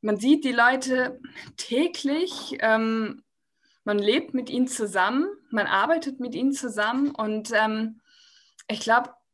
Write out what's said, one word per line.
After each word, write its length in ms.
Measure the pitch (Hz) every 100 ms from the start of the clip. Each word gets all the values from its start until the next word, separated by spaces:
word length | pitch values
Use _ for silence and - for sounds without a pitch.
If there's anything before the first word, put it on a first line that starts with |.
man 180 | 214 208
sieht 260 | 240 294
die 80 | 262
Leute 680 | 240 240 262 262 254 254 - - - - -
täglich, 1000 | - 240 339 - 277 302 359 - - -
ähm, 640 | 220 220 220 226 220 - _ _ _ _ _ _
man 140 | - 208
lebt 340 | 202 262 320
mit 160 | 262 226
ihnen 200 | 247 254
zusammen, 580 | - 208 185 190 254 370 403 _
man 160 | 220 202
arbeitet 540 | 190 226 330 277 269
mit 140 | 247
ihnen 180 | 233 262
zusammen 580 | 277 247 208 214 254 277
und, 400 | 277 214 214 214
ähm, 480 | 220 220 220 220 - _ _ _ _ _ _ -
ich 120 | 214
glaub 320 | - 233 247 - _